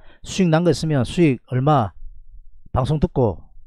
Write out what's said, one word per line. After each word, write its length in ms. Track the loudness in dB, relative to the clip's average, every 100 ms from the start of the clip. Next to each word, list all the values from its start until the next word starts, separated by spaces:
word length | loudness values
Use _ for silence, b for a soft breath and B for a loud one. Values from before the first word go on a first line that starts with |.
| b b
수익 260 | -8 0 2
난 160 | 4
거 60 | 2
있으면 340 | 0 0 0
"수익 360 | 0 2 2 2 -2
얼마 460 | 0 2 2 0 -6 -14 -14 -18 -20 -20 -20 -6
방송 260 | -2 0 0
듣고 460 | 0 2 0 -2 -12 -20